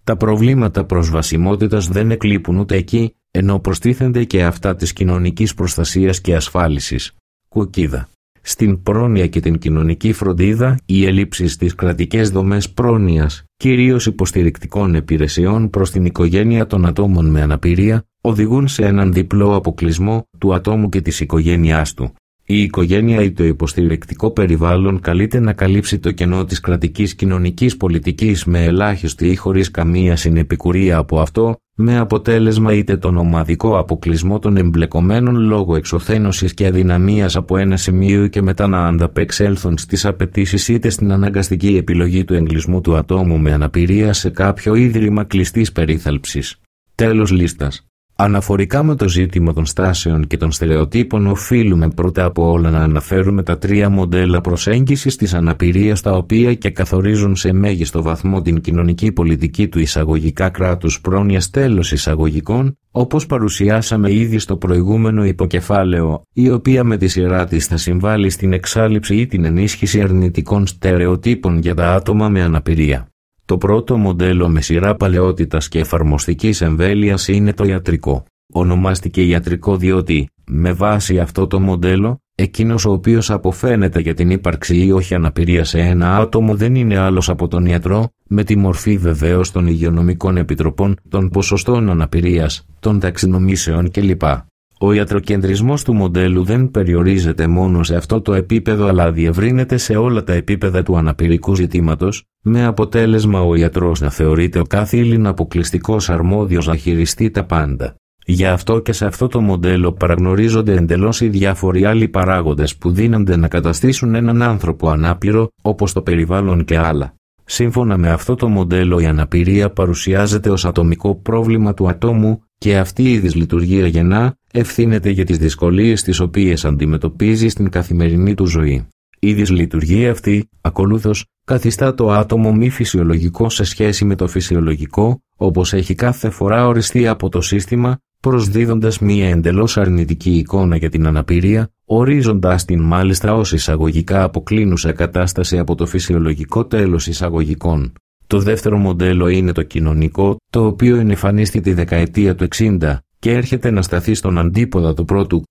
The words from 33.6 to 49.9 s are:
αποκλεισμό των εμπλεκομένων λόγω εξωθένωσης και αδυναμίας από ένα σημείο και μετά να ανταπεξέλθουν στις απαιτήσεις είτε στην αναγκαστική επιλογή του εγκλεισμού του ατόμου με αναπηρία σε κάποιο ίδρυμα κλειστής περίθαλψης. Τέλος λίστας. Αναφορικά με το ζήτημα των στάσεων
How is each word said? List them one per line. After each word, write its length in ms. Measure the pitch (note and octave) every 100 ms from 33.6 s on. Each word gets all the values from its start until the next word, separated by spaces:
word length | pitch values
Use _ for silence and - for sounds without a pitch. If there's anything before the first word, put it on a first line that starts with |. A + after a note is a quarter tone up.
| A2+ G2
αποκλεισμό 600 | F2 D#2+ E2+ E2 F2+ G#2
των 180 | G#2+ G2
εμπλεκομένων 800 | F2 E2 E2 E2 F2+ A2 B2 A#2+
λόγω 360 | A2 G#2+ F2+ D#2+
εξωθένωσης 800 | - E2+ - A2 G#2 F#2 F#2
και 140 | - G2
αδυναμίας 680 | F#2 F#2 F2 F#2 G#2 F#2+ F#2
από 220 | F2 F#2+
ένα 200 | G2 F#2+
σημείο 500 | - F#2 G2 G2+ G2+
και 140 | G2+
μετά 260 | F#2+ F#2 G2+
να 200 | F#2 E2+
ανταπεξέλθουν 920 | E2 E2 - C#2 - G2+ G2 F2+ E2
στις 280 | - G2 G#2
απαιτήσεις 640 | F#2 F#2 G#2 F#2+ G2+ -
είτε 220 | A#2 A2
στην 220 | G2 G2+
αναγκαστική 680 | F#2+ G2+ G2 F#2 F2+ G2+ F#2+
επιλογή 460 | F2 E2+ F2 F#2
του 100 | F2+
εγκλεισμού 480 | F2 E2 D#2+ D#2 F#2
του 140 | E2+ D#2+
ατόμου 440 | D2 F#2 F2+ D#2+
με 140 | D2+
αναπηρία 600 | D2+ D2 F2 F2 G2+ G#2+
σε 160 | G2+ F#2
κάποιο 460 | - G2 G2 G#2+ A2
ίδρυμα 480 | B2 A2+ G#2+ G#2
κλειστής 480 | G2+ F#2+ F2 A#2 A2
περίθαλψης. 880 | - D#2 D#2+ D#2+ C#2+ - D2 - - _ _ _ -
Τέλος 360 | A2+ A2 G#2
λίστας. 500 | F#2 E2+ - C#2+ - - _ _ -
Αναφορικά 640 | G2+ G2+ G2 G2 G2 C3+
με 120 | D#3 C#3+
το 140 | G2+
ζήτημα 440 | F2 F2+ F2+ E2
των 120 | D#2+ D#2
στάσεων 640 | - F#2